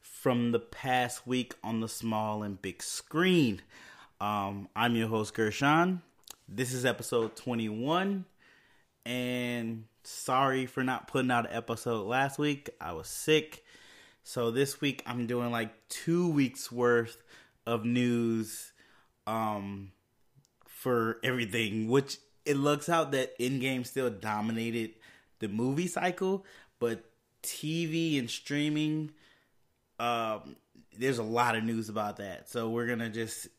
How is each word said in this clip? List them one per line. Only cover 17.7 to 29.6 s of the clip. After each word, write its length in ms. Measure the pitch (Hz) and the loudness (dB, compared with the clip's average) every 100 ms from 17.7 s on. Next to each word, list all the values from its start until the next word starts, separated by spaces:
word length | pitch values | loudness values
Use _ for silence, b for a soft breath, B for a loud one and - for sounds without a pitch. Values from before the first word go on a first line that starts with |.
| 117 | 0
news, 880 | 117 123 123 120 117 113 107 - - b b b b _ - | 2 2 4 4 2 0 -2 -8 -14 b b b b _ -6
um, 640 | 110 110 104 101 101 98 _ _ _ _ _ _ _ | -2 -2 -2 -6 -8 -12 _ _ _ _ _ _ _
for 540 | - - 131 120 113 113 | -20 -6 2 4 2 0
everything, 640 | 123 127 110 117 110 110 110 | -2 0 0 0 0 0 4
which 300 | 135 139 - _ _ | 2 2 -12 _ _
it 140 | - 139 | -2 2
looks 320 | 143 147 147 | 2 2 2
out 220 | 170 147 | 2 2
that 260 | 139 131 - | 0 0 -2
Endgame 480 | 123 135 131 127 | -2 0 0 -2
still 240 | 120 135 123 | -2 -2 -2
dominated 840 | 101 110 107 110 113 113 113 110 - B B B _ | -2 -2 0 0 -2 -2 -2 -4 -8 B B B _
the 100 | 107 | -4
movie 380 | 104 127 139 | 0 0 0
cycle, 580 | 180 - 185 180 190 190 B B B _ | 0 0 0 0 0 0 B B B _
but 260 | 117 - - _ _ _ | -2 -2 -8 _ _ _
T 420 | - - 151 165 | -10 -6 -4 -2
V 320 | 165 165 165 143 | 0 0 2 0
and 100 | 120 | 0
streaming, 840 | - - 147 151 151 151 156 151 b b b b b | -8 -4 0 0 2 0 0 -4 b b b b b